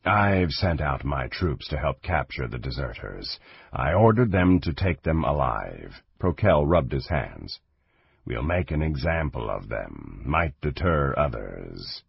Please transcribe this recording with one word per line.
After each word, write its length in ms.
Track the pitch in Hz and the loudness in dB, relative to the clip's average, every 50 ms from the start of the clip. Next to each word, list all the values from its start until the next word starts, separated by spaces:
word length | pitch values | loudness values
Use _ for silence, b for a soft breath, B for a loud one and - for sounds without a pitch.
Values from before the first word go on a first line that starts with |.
| _ | _
"I've 460 | 92 98 104 101 101 98 92 90 82 | 2 4 4 4 4 4 4 2 2
sent 300 | 71 - 101 90 82 71 | 0 0 0 0 0 0
out 220 | 76 73 67 65 64 | 0 -2 -2 -2 -2
my 240 | 67 71 67 64 | -4 -2 -2 -4
troops 400 | 60 - - 92 82 67 65 - - | -6 -4 -2 0 0 0 -2 -6 -6
to 80 | 76 | -4
help 240 | 65 76 71 67 _ | -2 -2 -2 -2 _
capture 460 | - - 87 76 64 - - - 65 | -4 -2 -2 -2 -2 -4 -6 -8 -6
the 120 | 57 55 60 | -6 -6 -8
deserters. 800 | 57 67 58 64 67 60 - - - 50 50 50 - - - B B B B B B B B | -8 -6 -6 -6 -6 -6 -8 -10 -12 -12 -12 -12 -12 -12 -14 B B B B B B B B
I 200 | - 64 71 82 | -2 0 2 4
ordered 380 | 98 110 113 110 117 123 110 | 6 6 6 8 6 4 4
them 280 | 90 92 90 90 92 87 | 4 4 6 6 6 6
to 120 | - 87 76 | 4 0 -2
take 280 | - 95 92 82 - | 0 0 0 0 0
them 220 | - 82 80 80 73 | 0 0 0 2 2
alive." 800 | 64 73 73 67 62 57 50 50 50 50 50 50 50 - - _ _ _ _ | 0 2 2 0 0 0 -2 -6 -8 -12 -14 -14 -16 -16 -20 _ _ _ _
Prokel 460 | - 90 82 - - 98 85 76 73 | -2 -2 0 2 4 4 6 6 4
rubbed 260 | 76 87 85 71 62 | 4 4 4 2 2
his 160 | 73 67 - | -4 -4 -2
hands. 520 | - 87 71 53 - 50 50 50 50 - - _ _ _ _ _ _ _ _ _ _ _ _ _ | -2 -2 -2 -2 -4 -10 -14 -14 -14 -16 -18 _ _ _ _ _ _ _ _ _ _ _ _ _
"We'll 180 | - 58 57 65 | -6 -4 -2 0
make 280 | 80 87 90 82 - | 0 0 0 0 0
an 100 | 78 76 | -2 0
example 680 | 78 78 76 67 71 85 82 82 78 71 65 62 58 53 | 0 0 -2 -2 -2 -2 0 0 -2 -4 -4 -4 -6 -4
of 180 | 50 50 50 | -6 -6 -6
them. 540 | 50 57 52 50 50 50 50 50 50 50 50 57 | -6 -6 -6 -6 -8 -12 -14 -14 -14 -14 -10 -4
Might 340 | 64 76 82 85 76 - _ | 0 0 0 0 0 -4 _
deter 520 | - 73 67 - 90 90 82 76 69 69 - | -4 -4 -2 0 0 2 2 2 2 2 2
others." 840 | - 73 71 57 53 50 50 50 50 50 50 50 50 50 - - - _ | 0 0 0 -2 -6 -10 -10 -10 -12 -12 -12 -12 -14 -12 -14 -14 -16 _